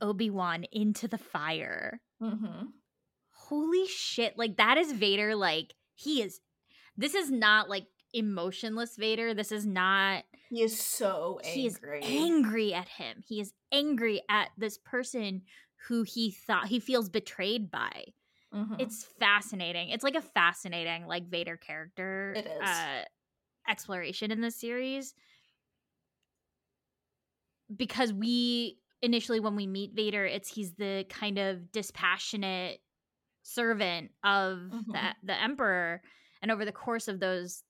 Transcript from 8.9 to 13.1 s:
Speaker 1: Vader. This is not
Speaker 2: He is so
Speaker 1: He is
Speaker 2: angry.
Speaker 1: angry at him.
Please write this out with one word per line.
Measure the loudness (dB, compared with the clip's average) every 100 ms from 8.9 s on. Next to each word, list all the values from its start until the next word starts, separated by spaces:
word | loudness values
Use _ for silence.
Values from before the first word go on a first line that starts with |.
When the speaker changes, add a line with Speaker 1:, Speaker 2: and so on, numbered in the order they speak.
| -2
Speaker 1:
Vader. | 0 0 0
This | -2 -2
is | -2 0
not | 2 4 6 4 2 -4 -18 -6
Speaker 2:
He | 2
is | 2 2
so | -2 0 0 0 -2 -4
Speaker 1:
He | -6 -2 -2
is | -2
Speaker 2:
angry. | -6 -6
Speaker 1:
angry | 0 2 4 6 6 4 2
at | 0 -4
him. | -8 -10